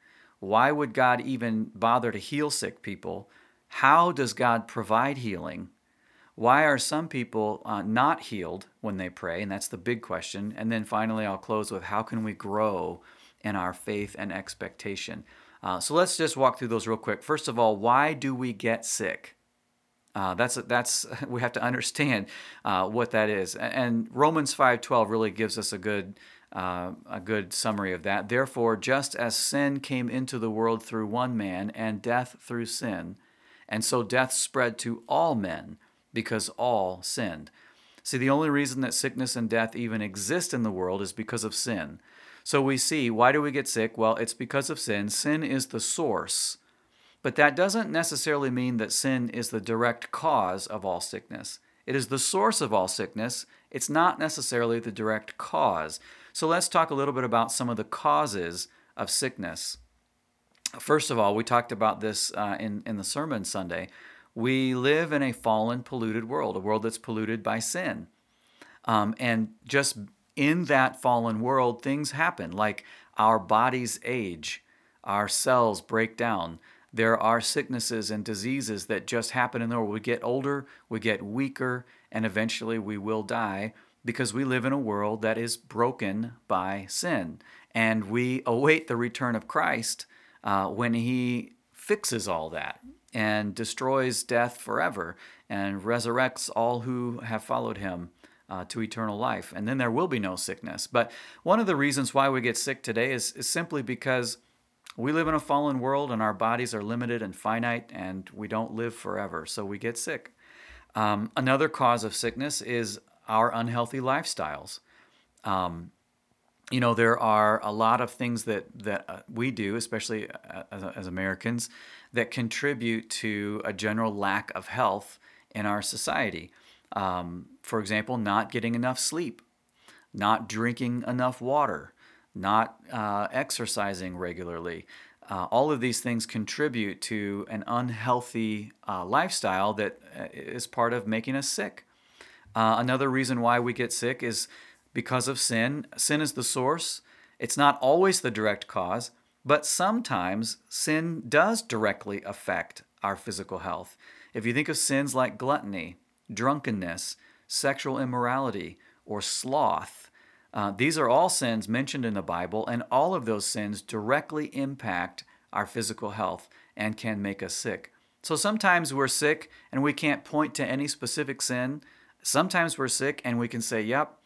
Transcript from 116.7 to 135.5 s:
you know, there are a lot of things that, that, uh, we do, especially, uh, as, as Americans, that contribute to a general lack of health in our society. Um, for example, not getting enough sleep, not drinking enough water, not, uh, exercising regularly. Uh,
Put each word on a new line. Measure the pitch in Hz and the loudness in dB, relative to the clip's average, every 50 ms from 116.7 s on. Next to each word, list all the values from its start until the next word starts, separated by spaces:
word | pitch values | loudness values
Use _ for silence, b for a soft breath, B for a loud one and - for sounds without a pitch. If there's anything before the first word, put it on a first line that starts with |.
you | 127 127 | 0 2
know, | 123 117 117 | 4 4 4
there | 113 117 113 117 - | 6 6 6 6 4
are | 120 113 107 107 107 107 107 110 - | 4 4 4 6 6 6 4 2 0
a | 107 | -2
lot | 104 107 113 113 117 123 | 0 2 4 4 4 4
of | 123 113 | 2 -2
things | - - 127 120 117 113 - | -4 -6 -4 -4 -2 -4 -2
that, | 117 107 98 - - - 123 101 | -2 -2 -2 -4 -6 -14 -8 -4
that, | 107 101 95 - - | -4 -4 -4 -4 -8
uh, | 92 92 - - | -12 -14 -14 -10
we | - - 120 131 | -4 -2 -2 -2
do, | 123 113 107 98 104 | -2 -2 -2 -2 -2
especially, | 117 113 - 120 110 - - 113 107 101 - | -2 -4 -4 -6 -6 -4 -4 -6 -6 -6 -8
uh, | - - - - - 95 - - | -12 -16 -16 -14 -14 -14 -12 -12
as, | - 101 92 | -12 -10 -10
as | 95 - - 95 92 | -10 -10 -10 -10 -8
Americans, | 90 92 95 95 95 95 - 113 120 120 - B B B B B B B B B - | -6 -4 -2 -2 -2 -2 -2 -2 -2 -2 -4 B B B B B B B B B -2
that | 120 113 113 | 0 0 0
contribute | - 135 117 110 - - - 143 143 120 117 117 113 113 113 - | -2 -4 -4 -2 -2 -2 0 0 0 0 0 0 0 0 -2 -4
to | - - - 110 104 104 101 104 104 107 - | -6 -4 -2 -2 -2 -2 -2 -4 -4 -4 -4
a | 107 | -6
general | 101 95 104 107 107 113 113 110 104 | -6 -2 -2 0 0 2 0 0 0
lack | 101 101 98 98 104 - - - | 0 0 0 0 0 -2 -4 -8
of | - - - | -10 -10 -6
health | - 123 127 104 95 147 - - - b b b b b b b | -2 2 2 2 2 0 -4 -10 -16 b b b b b b b
in | - 110 104 | -8 -4 -2
our | 104 104 104 | 0 0 0
society. | 98 - - 113 - - 143 151 131 104 87 80 82 - b b b b b b b b - | -2 -4 -4 -4 -2 -2 0 0 0 0 -2 -6 -10 -12 b b b b b b b b -4
Um, | 101 98 95 90 90 87 85 87 90 - - - _ | -2 -2 0 0 -2 -4 -4 -8 -10 -12 -16 -20 _
for | - - - 110 | -10 -4 -2 -2
example, | 104 98 107 107 107 - 127 120 | -2 0 0 0 0 0 -2 -2
not | 107 101 101 107 110 101 | 0 2 2 2 2 2
getting | - 120 107 117 117 | -2 -2 -2 0 0
enough | 117 120 127 127 - | 0 0 0 0 0
sleep, | - - 151 165 175 - - - _ _ _ _ _ _ b b b b b b b b - | -2 -2 -2 -2 -4 -4 -6 -10 _ _ _ _ _ _ b b b b b b b b -4
not | 101 101 104 110 113 117 101 | 0 2 2 2 2 0 -4
drinking | 107 110 113 120 120 - 131 120 120 123 - 117 | -2 0 0 0 0 0 -2 -2 -2 -2 -2 -2
enough | 123 127 127 127 123 - | -2 0 0 0 0 -2
water, | 120 123 139 147 143 120 90 73 69 - - b b b b b b b _ | -2 0 2 2 2 2 0 -4 -6 -12 -18 b b b b b b b _
not, | 92 92 95 107 110 113 - - - - - | -4 0 2 4 4 4 2 -2 -10 -16 -10
uh, | 127 117 107 104 101 101 104 - | -6 -4 -2 0 0 0 0 0
exercising | - 127 143 - - - 120 - - 113 101 101 98 90 92 92 90 90 | 0 -2 -2 -2 -4 -4 -4 -4 -2 -2 -2 -2 -2 -4 -6 -6 -6 -6
regularly. | 90 87 85 85 90 85 85 82 85 87 82 80 - B B B B B B B - - | -6 -6 -6 -6 -8 -8 -8 -6 -6 -6 -8 -8 -10 B B B B B B B -12 -8
Uh, | 101 95 90 - | -4 -4 -2 0